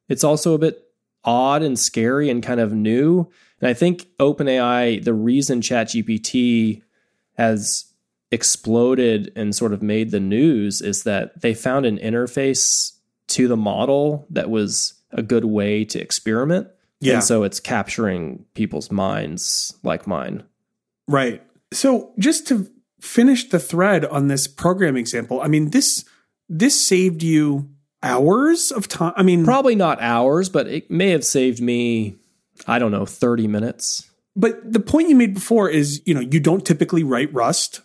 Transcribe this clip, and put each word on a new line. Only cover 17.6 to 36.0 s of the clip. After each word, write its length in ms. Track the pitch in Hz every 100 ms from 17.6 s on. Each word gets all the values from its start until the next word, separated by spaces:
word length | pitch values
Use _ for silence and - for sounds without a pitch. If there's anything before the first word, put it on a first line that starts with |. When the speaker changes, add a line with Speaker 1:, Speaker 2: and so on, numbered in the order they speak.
| - 120 98 - 110 92 80 - -
Speaker 1:
people's 380 | - 107 76 -
minds 840 | 101 95 101 104 87 - - - -
like 240 | - 80 -
mine. 360 | 85 62 50 - _ _ _ _ _ -
Speaker 2:
Right. 340 | 143 131 107 _ _ _
So 400 | - 269 247 - -
just 280 | 214 320 -
to 220 | 233 190 _ _ _
finish 480 | - - 247 254 -
the 100 | 175
thread 460 | - 170 190 185 151
on 220 | 143 139
this 200 | 139 -
program 480 | - 170 185 175 131
example, 460 | 117 120 113 127
I 60 | 147
mean, 240 | 151 151
this, 340 | 226 - - - _ _ _ _
this 320 | 160 240 -
saved 440 | - 185 185 165
you 460 | 165 156 151 139 143 - _ _
hours 680 | - 123 143 214 294 339 -
of 160 | 254 190
time. 260 | - 170 180
I 60 |
mean, 200 | 185 175
Speaker 1:
Probably 320 | 165 262 269 220
not 240 | 175 139
hours, 480 | 117 117 127 156 185
but 200 | 165 110
it 240 | 139 -
may 180 | 170 196
have 160 | 165 127
saved 340 | 143 127 117
me, 580 | 120 120 120 113 107 95 _ _ _ _ -
I 120 | 120
don't 120 | 117
know, 140 | 101 98
thirty 420 | - 123 117 110
minutes. 600 | 104 113 - - - - _ _ -
Speaker 2:
But 360 | 226 226 -
the 80 | 226
point 300 | - 302 330
you 60 | 269
made 180 | 240
before 360 | 190 - 226 190
is, 320 | 156 143 147